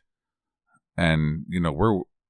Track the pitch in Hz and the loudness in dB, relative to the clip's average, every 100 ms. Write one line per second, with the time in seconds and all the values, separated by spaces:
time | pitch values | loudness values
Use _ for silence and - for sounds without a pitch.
0 | _ _ _ _ _ _ _ _ _ - | _ _ _ _ _ _ _ _ _ -2
1 | 85 78 76 78 - 90 85 71 110 98 | 0 2 0 -2 -6 -4 -2 0 0 0
2 | - _ | -4 _